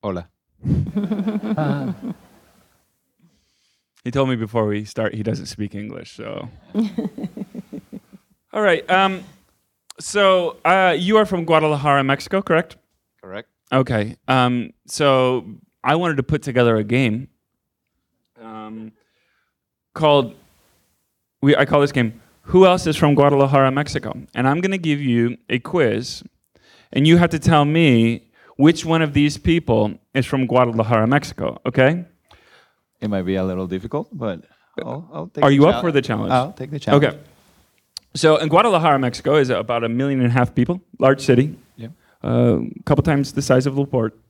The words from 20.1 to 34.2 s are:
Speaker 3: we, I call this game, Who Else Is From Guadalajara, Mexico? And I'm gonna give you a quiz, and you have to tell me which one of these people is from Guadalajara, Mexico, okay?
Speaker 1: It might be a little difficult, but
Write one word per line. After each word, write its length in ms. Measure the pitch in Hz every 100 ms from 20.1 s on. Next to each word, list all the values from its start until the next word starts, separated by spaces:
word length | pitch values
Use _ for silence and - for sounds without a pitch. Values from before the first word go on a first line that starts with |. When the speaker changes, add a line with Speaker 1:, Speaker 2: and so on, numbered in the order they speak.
| 143 123 - _ _ _ _ _ _ _ _ _ _
Speaker 3:
we, 140 | 135 143
I 80 | 139
call 140 | 147
this 120 | 143
game, 260 | 139 117 110 _ _
Who 220 | - 180 185
Else 200 | 180 170
Is 100 | 147
From 180 | 151 143
Guadalajara, 560 | 143 143 139 139 135
Mexico? 420 | 135 147 - - - -
And 140 | - 127
I'm 120 | 151
gonna 180 | 185 190
give 220 | 165 143
you 380 | 139 117 117 120 _
a 100 | 123
quiz, 640 | - 180 131 107 127 - - _ _ _ _ _ _
and 160 | - 151
you 100 | 170
have 120 | 170
to 100 | 160
tell 240 | - 160
me 640 | 147 156 165 120 113 117 _ _ _ -
which 260 | 147 165 160
one 160 | 160
of 120 | 160
these 240 | 147 147 147
people 600 | - 165 160 113 107 117 _
is 120 | 135 127
from 200 | 139 127
Guadalajara, 640 | 123 123 113 107 117 110
Mexico, 520 | 143 143 - 65 - -
okay? 400 | 123 131 170 175 _ _ _ _ _ _ _ _ _
Speaker 1:
It 80 | 110
might 140 | 101
be 120 | 90 95
a 80 |
little 240 | 92 92 92
difficult, 400 | 92 113 147 -
but 320 | 185